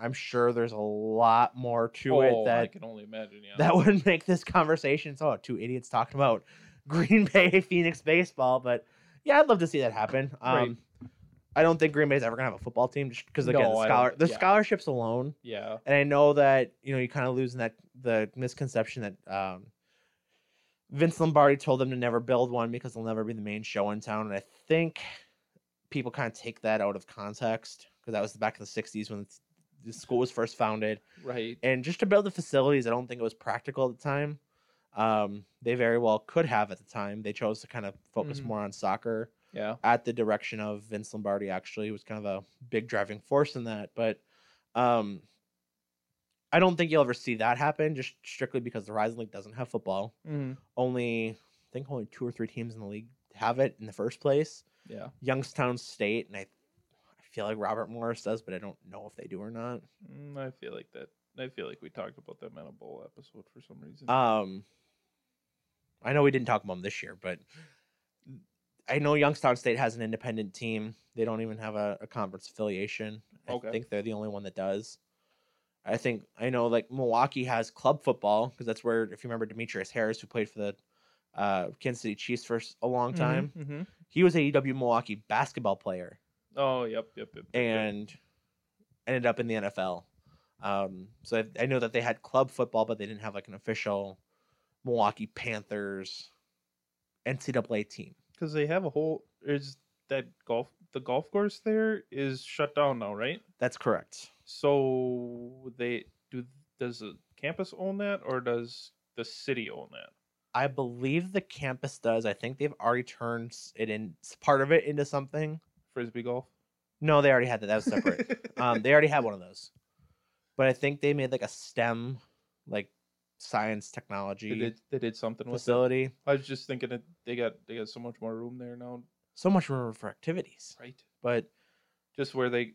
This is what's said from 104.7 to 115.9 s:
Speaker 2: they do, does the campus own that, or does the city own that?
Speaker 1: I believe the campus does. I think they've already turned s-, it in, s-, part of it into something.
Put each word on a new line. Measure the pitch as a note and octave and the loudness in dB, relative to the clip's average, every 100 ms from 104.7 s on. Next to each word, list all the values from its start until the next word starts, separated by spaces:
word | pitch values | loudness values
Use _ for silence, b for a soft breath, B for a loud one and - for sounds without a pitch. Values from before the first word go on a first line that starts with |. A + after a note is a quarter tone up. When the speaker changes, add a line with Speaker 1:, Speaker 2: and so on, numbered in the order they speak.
| C#3+ C3+ B2+ B2+ B2 A#2+ A#2+ A#2+ C3 C3 B2 | 4 2 0 -2 -4 -6 -12 -16 -16 -16 -6
Speaker 2:
they | A#2+ A#2+ - _ _ | -4 -4 -8 _ _
do, | B2+ B2 _ _ - | -12 -12 _ _ -8
does | B2 A#2 | -8 -8
the | G#2+ - _ _ | -14 -16 _ _
campus | C#3+ E3 F#3 - | -6 -4 -8 -6
own | F#3+ G3 | -6 -4
that, | G3+ G3+ | -4 -4
or | - B2+ | -4 -4
does | B2 A#2+ A#2+ - - _ _ - | -2 -4 -4 -14 -20 _ _ -12
the | |
city | A#2 - - C3 G#2+ | -12 -10 -6 -6 -6
own | - C2 | -10 -16
that? | A#1+ - _ _ _ _ | -18 -20 _ _ _ _
Speaker 1:
I | A#2+ C#3 | -2 -2
believe | C3 B2+ A#2+ C3 D#3 F#3 | -2 -6 -4 -2 -2 -2
the | F#3+ | -4
campus | - - C#3 C3 C#3 - | -6 -8 -8 -6 -8 -4
does. | A2+ A2+ | 0 0
I | A2+ | 0
think | G2+ B2 C3+ | -4 -6 -4
they've | C#3+ - | -6 -2
already | A#2 A#2+ | 0 0
turned | A#2 - A#2 A#2 A#2 | -2 -8 -6 -6 -8
s-, | - - | -14 -14
it | - A2 | -6 -4
in, | G#2+ G#2+ - | -4 -8 -12
s-, | - - | -20 -4
part | - C#3 | 2 4
of | C#3 | 6
it | D#3+ | 4
into | D3 D3 | 4 -2
something. | C#3+ C#3+ C#3 D3 D#3 D#3+ _ _ _ | -2 -2 -4 -6 -6 -8 _ _ _